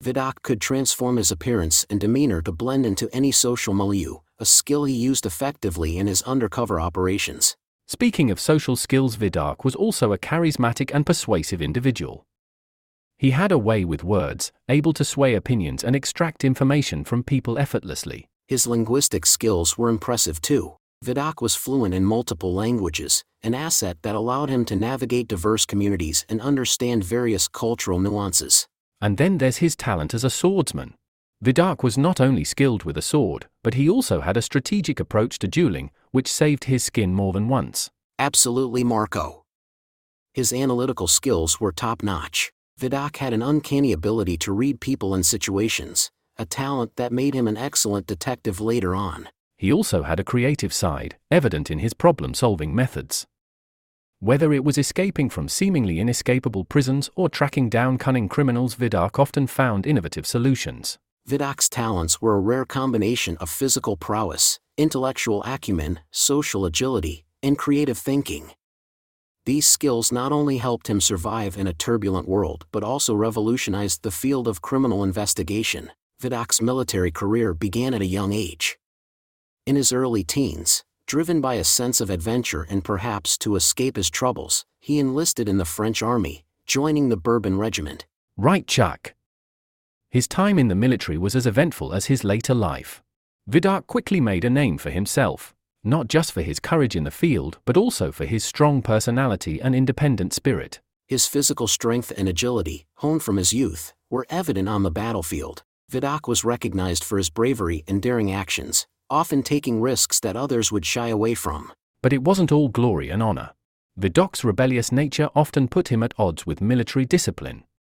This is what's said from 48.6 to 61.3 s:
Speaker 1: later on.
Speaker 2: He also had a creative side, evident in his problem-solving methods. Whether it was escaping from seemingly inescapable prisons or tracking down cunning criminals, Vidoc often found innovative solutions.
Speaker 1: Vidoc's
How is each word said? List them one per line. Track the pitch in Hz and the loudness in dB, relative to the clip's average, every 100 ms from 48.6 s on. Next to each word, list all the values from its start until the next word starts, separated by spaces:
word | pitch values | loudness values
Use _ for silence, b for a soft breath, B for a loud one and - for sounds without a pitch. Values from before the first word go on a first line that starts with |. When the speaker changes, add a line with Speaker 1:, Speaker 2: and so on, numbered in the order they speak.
Speaker 1:
later | 107 120 92 92 | -2 0 0 -2
on. | 98 76 - _ _ _ | -4 -8 -14 _ _ _
Speaker 2:
He | 95 | 2
also | 165 214 90 | 2 2 0
had | 71 82 | 0 -2
a | |
creative | 95 123 123 147 98 | 0 0 2 0 -2
side, | - 92 69 62 - _ | -2 -2 -2 -8 -14 _
evident | - 123 78 73 | 2 4 0 -2
in | 78 | -2
his | 113 | -4
problem-solving | - 170 160 67 - 123 95 76 | 2 4 4 -2 0 2 2 0
methods. | 98 131 - 67 - - _ _ _ _ _ _ _ _ _ | 0 0 -2 -8 -8 -8 _ _ _ _ _ _ _ _ _
Whether | 98 139 156 | 2 4 4
it | 143 | 4
was | 143 139 | 2 2
escaping | 139 - 196 - 135 | 0 0 -2 0 -2
from | - 71 | -2 -6
seemingly | - 196 170 104 82 | 0 2 2 2 0
inescapable | 113 120 - 127 127 98 90 | 0 0 0 0 0 -4 0
prisons | 147 131 139 139 - | 0 2 0 -2 -2
or | 175 | -2
tracking | - 143 - 123 | 0 -2 0 0
down | 113 127 131 | 2 2 0
cunning | - 131 101 | 0 0 0
criminals, | - 139 120 123 - | 0 2 2 -2 -2
Vidoc | 123 90 92 - | 0 2 0 2
often | 139 - 131 | 0 2 -2
found | - 131 101 117 | 0 0 2 2
innovative | 143 82 - - | 0 0 -6 -4
solutions. | 123 123 131 - 60 - - _ _ | 0 2 0 -2 -8 -10 -12 _ _
Speaker 1:
Vidoc's | - | -6